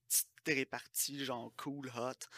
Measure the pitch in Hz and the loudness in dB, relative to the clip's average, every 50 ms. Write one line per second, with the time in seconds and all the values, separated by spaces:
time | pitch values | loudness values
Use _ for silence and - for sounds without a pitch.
0 | _ - - - - - _ _ - 165 147 135 131 - - 120 - - - - | _ 2 4 4 4 2 _ _ 0 2 4 4 2 0 -2 -6 -6 -4 0 0
1 | - 143 143 139 139 131 127 117 117 117 - - - 147 135 143 135 127 120 120 | 0 0 0 -2 -2 -2 -2 -2 -4 -8 -8 -6 -6 -4 -4 -4 -6 -4 -2 0
2 | 120 127 127 - - - - | 0 0 -2 -4 -10 -14 -14